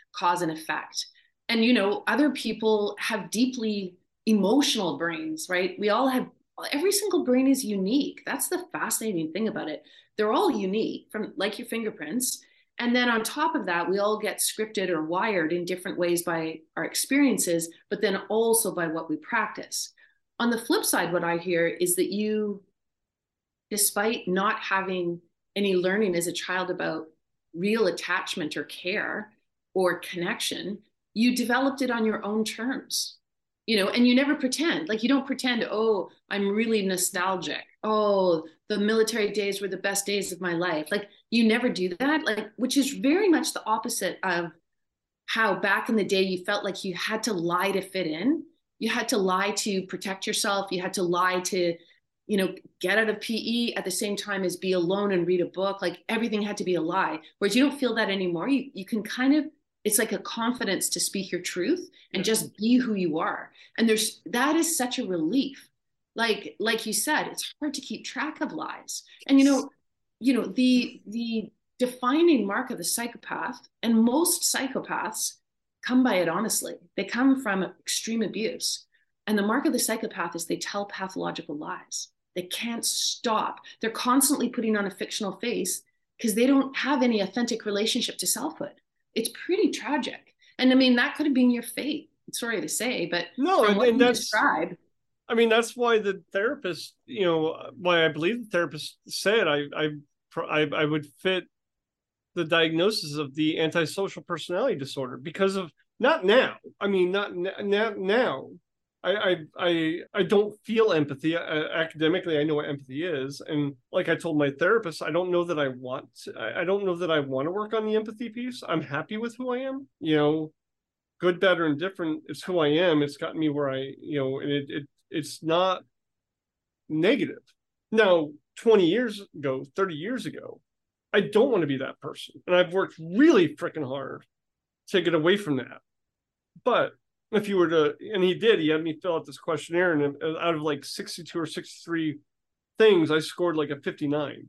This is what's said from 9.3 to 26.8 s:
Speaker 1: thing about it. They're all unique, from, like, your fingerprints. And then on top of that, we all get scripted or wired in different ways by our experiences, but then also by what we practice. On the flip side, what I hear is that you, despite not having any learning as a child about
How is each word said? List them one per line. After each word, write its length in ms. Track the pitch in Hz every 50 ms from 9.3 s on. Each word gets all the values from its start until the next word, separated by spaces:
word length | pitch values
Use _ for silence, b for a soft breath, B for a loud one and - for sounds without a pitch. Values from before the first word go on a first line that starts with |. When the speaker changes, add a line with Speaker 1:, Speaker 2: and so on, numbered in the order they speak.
| -
Speaker 1:
thing 160 | 196 220 202
about 200 | - 156 156 156
it. 140 | 151 - b b b b b b b
They're 160 | - 214 214 240
all 180 | 330 415 359
unique, 560 | 240 208 196 190 196 226 220 - - - - _
from, 220 | - 214 202 - -
like, 220 | - 190 214 208 -
your 100 | 233 -
fingerprints. 760 | 226 226 226 214 220 - 151 151 190 254 254 - - b b b b b b b b -
And 160 | 240 240 240
then 140 | 247 247 240
on 140 | 233 220 220
top 320 | - - 294 311 330 330
of 100 | 277 196
that, 220 | 185 170 175 175 175
we 100 | 185 202
all 200 | 202 208 214 208
get 200 | 208 190 - -
scripted 520 | - - - - 214 214 214 202 190 180
or 140 | 175 156 156
wired 480 | 156 170 185 214 226 202 180 160 156 175
in 120 | 175 175
different 320 | 175 185 180 - 196 -
ways 280 | - 175 175 175 170 175
by 340 | 180 165 165 160 160 160 - - _ -
our 80 | - 160
experiences, 880 | - - - - - 269 285 285 262 208 185 - 180 170 165 165 - B B B B
but 140 | 208 - -
then 140 | 202 190 185 - -
also 460 | 208 220 233 226 226 220 - 196 170
by 140 | 175 170 160
what 200 | 160 160 160 -
we 80 | 156
practice. 760 | 151 - - 233 226 214 - - - - - - - - - b b b b b b b _ _ -
On 120 | 240 240
the 80 | 233 226
flip 260 | 233 - 330 427 -
side, 280 | - - 214 180 165 170
what 120 | 175 170
I 140 | 170 170 170
hear 280 | 175 185 175 165 170
is 300 | 170 170 - 180 175 175
that 160 | 185 175 - 196
you, 500 | 208 214 214 214 214 214 208 202 190 - _ _ _ _ _ _ _ _ _ _ _ _ _ _ _ _ _ _ _ _ -
despite 580 | 208 202 - - - 208 202 226 240 - - 180
not 300 | 180 190 196 214 208 -
having 640 | - - 196 190 190 190 185 180 175 175 170 170 _ _ _ _ _ _ -
any 180 | 196 202 196 190
learning 420 | 180 175 185 190 208 220 190 170
as 100 | 170 170
a 60 | 175 -
child 380 | - - - 180 185 185 185
about 360 | 175 175